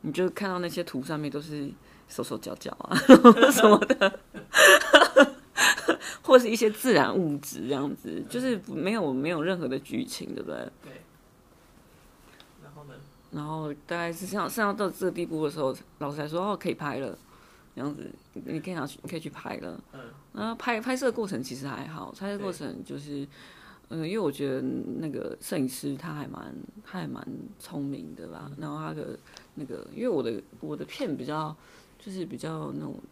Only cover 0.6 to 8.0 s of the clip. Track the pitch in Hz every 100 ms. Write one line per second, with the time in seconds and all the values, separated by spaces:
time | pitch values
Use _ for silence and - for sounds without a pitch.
0.6 | 175 156 170 131 135 156 147 151 156 151
1.6 | 139 - - - - - 120 107 - -
2.6 | - - - 247 - 262 240 233 262 -
3.6 | 220 208 208 - 196 - - - - -
4.6 | - - - 285 - 262 277 - - -
5.6 | - - - - - - - 262 240 220
6.6 | 220 214 262 180 - 107 165 143 - -
7.6 | 107 139 139 -